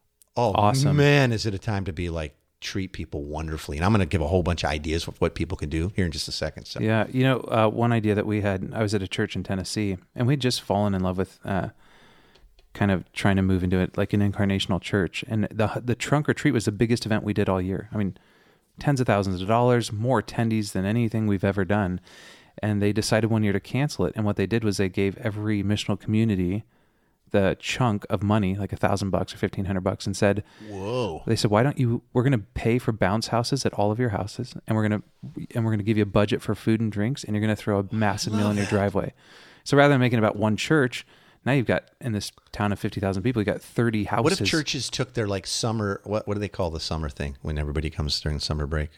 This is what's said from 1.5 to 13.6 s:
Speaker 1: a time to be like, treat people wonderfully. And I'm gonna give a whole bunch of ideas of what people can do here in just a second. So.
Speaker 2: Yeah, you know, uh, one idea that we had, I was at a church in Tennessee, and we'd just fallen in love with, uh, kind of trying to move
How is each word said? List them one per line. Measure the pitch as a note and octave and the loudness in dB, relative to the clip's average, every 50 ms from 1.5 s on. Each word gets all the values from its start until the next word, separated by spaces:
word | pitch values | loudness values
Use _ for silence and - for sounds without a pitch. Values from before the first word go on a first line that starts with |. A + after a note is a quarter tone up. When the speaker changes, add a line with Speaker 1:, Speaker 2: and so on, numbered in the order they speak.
| F#2+ | -4
Speaker 1:
a | F#2+ | -4
time | - A#2 G#2 G2 F#2 | -4 -4 -4 -2 -4
to | G2 D#2 | -4 -4
be | F#2 F2 E2+ | -4 -4 -4
like, | E2 E2 D#2 D2+ - _ _ _ _ _ | -4 -4 -6 -6 -10 _ _ _ _ _
treat | - - - G2+ F#2 F#2 - | -12 -6 -6 -6 -6 -6 -8
people | - E2 - - D2+ C#2+ | -10 -10 -8 -8 -8 -8
wonderfully. | D2 D2 D#2 D#2+ D#2+ D#2 D#2 - - D2 | -6 -6 -6 -6 -6 -6 -6 -6 -6 -2
And | D2 E2+ | 2 4
I'm | G2+ | 4
gonna | A2+ G2+ F#2 | 6 4 4
give | D#2 G2+ E2 | 2 2 0
a | D2 | 2
whole | D2 F#2 F#2 | 2 2 2
bunch | D#2+ F2 E2+ - - | 4 2 0 0 0
of | C#2+ | 0
ideas | D2+ D2+ D2+ D#2+ D#2 E2+ - | 0 0 0 -2 -2 -2 -2
of | E2 - - | -6 -2 -2
what | F2+ E2 - | -2 0 0
people | - E2 D#2+ F#2+ | -2 -4 -4 -4
can | - E2 D2 | -6 -6 -4
do | D#2 D#2+ E2+ G2+ - | -2 -2 -2 -2 -2
here | - F#2 | -2 -2
in | E2 | -2
just | - D2 - | -2 -6 -8
a | - | -8
second. | - - D#2 D#2 - - - | -6 -6 -6 -6 -8 -10 -14
So. | - - B2 | -12 -6 -2
Speaker 2:
Yeah, | A2+ A2 A2 A2 G2+ - | 0 2 2 2 0 0
you | - B2+ B2+ | 0 2 2
know, | C3 C3 - | 2 2 0
uh, | - - A#2+ A2 A2 | -2 0 2 4 4
one | G#2+ A2 A2+ A#2 A#2+ | 4 2 2 2 2
idea | A#2+ A2+ G#2+ G#2+ G2+ | 2 2 2 2 2
that | G#2 F2+ | 2 2
we | G#2+ G#2 G#2 | 0 0 0
had, | G2 G2+ F#2+ F#2+ - - C3+ | 0 0 0 -2 -4 -6 -4
I | A2+ | -2
was | A2 G2 A2 | -2 0 0
at | G2 F#2+ | -2 -2
a | |
church | - - - G#2+ F#2+ - | -4 -2 -2 -2 -2 -4
in | F#2+ F2 | -6 -4
Tennessee, | - G2 F#2+ F2 - - A2 G#2 G2 F#2 - - _ _ | -4 -4 -4 -4 -4 -4 -2 -2 -2 -4 -6 -8 _ _
and | - A#2+ | -2 0
we'd | A#2+ D3+ C3+ | 2 2 2
just | B2 B2 A#2+ - - | 0 0 -2 -2 -2
fallen | - G2 G2+ G#2 G#2 F#2+ | -2 0 2 2 2 0
in | F#2 F#2 | 0 0
love | F#2 F2+ F#2+ | -2 0 -2
with, | F#2 - - _ - | -4 -4 -6 _ -6
uh, | G#2 G2 F2 - A2+ - _ - _ - - - - _ _ _ _ _ _ - _ _ _ _ _ - | -4 -4 -4 -4 -6 -10 _ -20 _ -20 -20 -20 -20 _ _ _ _ _ _ -20 _ _ _ _ _ -4
kind | - G2+ G2+ | 0 2 2
of | F#2+ E2+ - - _ | 2 0 -2 -8 _
trying | - - G#2 F#2+ | 0 2 2 4
to | F#2+ | 4
move | F#2+ F#2 F#2+ F2+ | 4 4 4 2